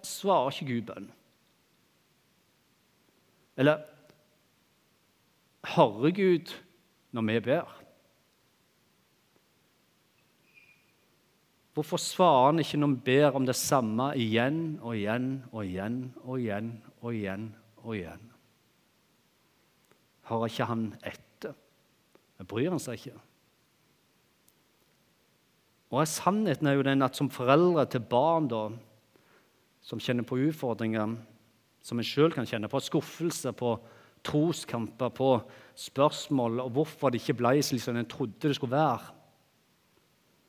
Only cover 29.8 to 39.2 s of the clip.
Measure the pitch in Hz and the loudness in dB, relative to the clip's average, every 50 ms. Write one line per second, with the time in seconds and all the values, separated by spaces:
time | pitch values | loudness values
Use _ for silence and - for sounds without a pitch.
29.8 | _ - - 113 - - 127 120 117 - 131 127 131 156 160 156 - 127 113 101 | _ -10 -10 -6 -2 -2 -2 -2 -2 -2 -2 0 0 0 -2 -2 -4 -4 -4 -2
30.8 | 117 110 110 110 107 107 113 113 113 - - _ _ _ _ _ _ _ _ _ | -2 -2 0 0 -2 -2 -4 -8 -12 -16 -20 _ _ _ _ _ _ _ _ _
31.8 | _ - - 120 113 - - - 147 165 165 - 120 - - 113 104 107 - 139 | _ -8 -6 -6 -4 -2 2 2 2 2 2 -2 -6 -6 -6 -6 -6 -4 -4 -4
32.8 | - - - 160 131 - - - 160 175 - - - 131 113 - 123 120 117 - | -4 -2 -2 -2 -2 -2 -8 -6 -6 -4 -4 -4 -6 -6 -6 -4 -2 -2 -2 -2
33.8 | - - - - - - _ _ - - - 147 151 170 165 - - - - 120 | -6 -12 -20 -20 -20 -20 _ _ -8 -2 0 2 2 2 0 -2 -6 -6 -6 -6
34.8 | 113 104 - - 131 120 - - 131 135 131 117 104 - - - - - - - | -6 -6 -6 -4 -4 -4 -2 0 2 4 4 4 2 -4 -12 -20 -20 -20 -18 -16
35.8 | - - - 131 139 151 147 - - - 151 135 120 117 113 117 127 131 117 135 | -16 -8 0 2 2 2 2 0 -4 -2 0 0 0 0 -2 -2 -4 -2 -2 -2
36.8 | 156 156 - - - 135 120 117 - - 139 113 120 120 131 147 139 - - 123 | -2 -2 -4 -2 0 0 0 0 -2 -2 -2 2 2 4 4 4 2 0 -2 -4
37.8 | - - 120 117 120 113 - - 139 113 98 - - 151 139 - - 123 123 143 | -4 -4 -4 -4 -4 -6 -6 -6 -6 -8 -6 -4 -2 -2 0 0 -2 -2 0 2
38.8 | 160 147 120 110 - - - - | 2 2 0 -2 -6 -12 -20 -20